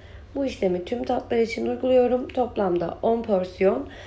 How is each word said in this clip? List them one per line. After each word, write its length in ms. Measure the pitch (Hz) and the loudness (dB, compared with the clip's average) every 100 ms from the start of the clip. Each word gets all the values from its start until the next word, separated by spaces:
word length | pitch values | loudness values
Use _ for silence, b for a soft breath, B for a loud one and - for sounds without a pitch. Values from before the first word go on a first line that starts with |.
| B B B | B B B
Bu 100 | 277 | -4
işlemi 400 | 269 - 190 180 | -4 0 0 0
tüm 200 | 175 240 | -2 -4
tatlar 340 | 254 247 - 233 | -2 -2 0 0
için 280 | 226 226 233 | 0 0 -4
uyguluyorum. 600 | 247 254 254 247 247 262 | -2 4 4 4 2 -2
Toplamda 720 | - 247 220 190 175 170 - | -4 -2 0 0 0 -2 -2
on 200 | 226 233 | 0 0
porsiyon, 680 | 220 190 180 - 190 247 285 B | 2 0 0 2 2 2 -2 B